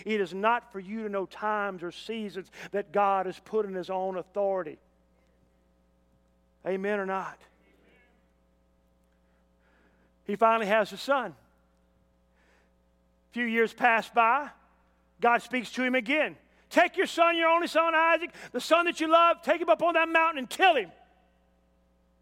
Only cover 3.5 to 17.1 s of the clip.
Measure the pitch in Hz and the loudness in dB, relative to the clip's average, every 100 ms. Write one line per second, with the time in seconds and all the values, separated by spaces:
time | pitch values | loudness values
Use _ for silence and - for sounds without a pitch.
3.5 | 220 208 190 170 190 190 185 - 202 202 | -4 -4 -6 -6 -6 -6 -8 -8 -4 -2
4.5 | 190 160 - _ _ _ _ _ _ _ | -2 -6 -12 _ _ _ _ _ _ _
5.5 | _ _ _ _ _ _ _ _ _ _ | _ _ _ _ _ _ _ _ _ _
6.5 | _ 156 190 196 208 190 190 165 - - | _ -8 -6 -4 -4 -4 -6 -8 -14 -20
7.5 | _ _ _ _ _ _ _ _ _ _ | _ _ _ _ _ _ _ _ _ _
8.5 | _ _ _ _ _ _ _ _ _ _ | _ _ _ _ _ _ _ _ _ _
9.5 | _ _ _ _ _ _ _ - 208 226 | _ _ _ _ _ _ _ -8 2 4
10.5 | 226 202 220 202 196 - 277 220 143 _ | 4 2 2 0 -4 -2 0 -2 -10 _
11.5 | _ _ _ _ _ _ _ _ _ _ | _ _ _ _ _ _ _ _ _ _
12.5 | _ _ _ _ _ _ _ _ 233 240 | _ _ _ _ _ _ _ _ -6 -2
13.5 | 226 220 - 247 226 - 233 226 262 277 | 2 0 2 2 2 0 2 4 2 -2
14.5 | - _ _ _ _ _ - 233 233 - | -14 _ _ _ _ _ -2 2 2 0
15.5 | 254 202 - 254 254 214 302 247 156 _ | -6 -6 -4 -2 -2 0 -2 -2 -6 _
16.5 | _ - - 339 339 339 | _ -2 2 2 2 -2